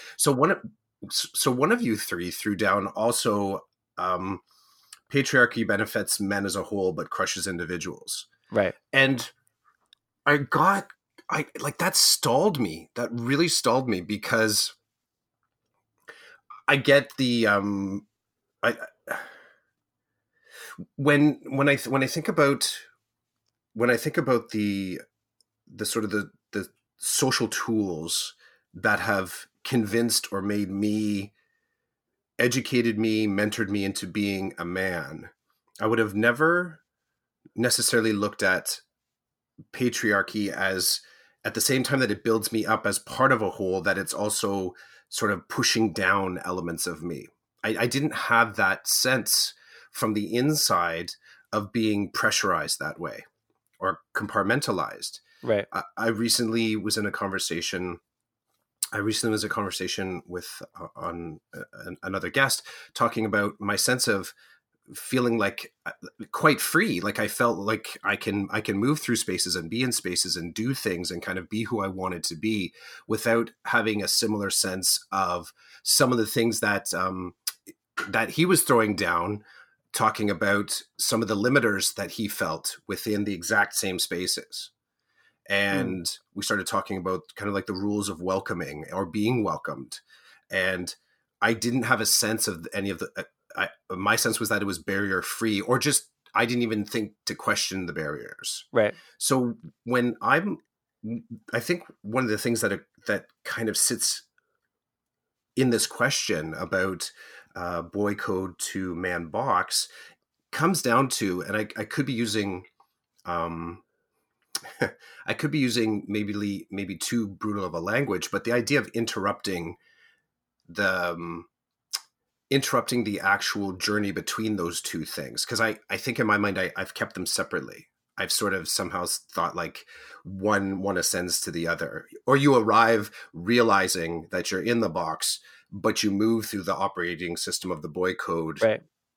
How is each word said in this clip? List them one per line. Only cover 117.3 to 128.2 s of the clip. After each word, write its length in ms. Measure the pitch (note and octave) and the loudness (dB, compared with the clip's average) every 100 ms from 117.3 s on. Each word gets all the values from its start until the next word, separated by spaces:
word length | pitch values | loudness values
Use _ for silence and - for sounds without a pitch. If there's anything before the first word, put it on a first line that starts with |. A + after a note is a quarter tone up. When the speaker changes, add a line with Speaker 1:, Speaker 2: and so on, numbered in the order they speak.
| F#2 G#2+ G2+ | -4 -4 -4
Speaker 1:
of 100 | F#2 | -4
a 60 | E2+ | -4
language, 500 | F2 A#2 C#3 F#2 - | 0 0 0 -2 -2
but 140 | G2+ | -4
the 80 | A2+ | 0
idea 260 | A#2+ A2+ C#3 | 0 2 0
of 100 | G#2+ | 0
interrupting 880 | A2+ A2+ - G2 G2+ - F2+ E2+ F2 _ _ _ _ _ _ _ _ _ | -4 -2 -2 -2 -2 -4 -4 -6 -10 _ _ _ _ _ _ _ _ _
the, 440 | F2 G2 F#2 F2 | -2 0 2 -2
um, 340 | E2+ E2+ E2+ - _ _ _ _ - - _ _ _ - | -4 -8 -10 -14 _ _ _ _ -12 -12 _ _ _ 0
interrupting 540 | C3+ - B2+ - B2 | 0 2 0 0 0
the 160 | G#2+ G2 | 0 0
actual 520 | G2 G2+ - G#2 G2+ | 2 2 0 -2 -4
journey 380 | F#2 - G#2 G2+ | -2 -2 0 0
between 460 | F2 - - A2 G2+ | -4 -6 -4 -2 -2
those 240 | E2+ - | -2 -4
two 240 | - E2+ | -6 -6
things. 400 | D2+ - C2+ A1+ | -6 -8 -8 -6
'Cause 160 | - G#2+ | -4 0
I, 180 | A2 G#2 - | 0 -2 -6
I 60 | G2 | -6
think 200 | - A#2 | -4 0
in 80 | A2 | 2
my 120 | G#2 | 4
mind, 200 | G2+ F#2+ | 2 0
I, 140 | F2+ - | -2 -4
I've 180 | F#2 | -8
kept 200 | - G#2+ | -6 -6
them 120 | - F2 | -6 -4
separately. 640 | - F#2+ E2+ B1+ - - _ _ | -2 -2 -4 -8 -16 -20 _ _
I've 160 | - | -8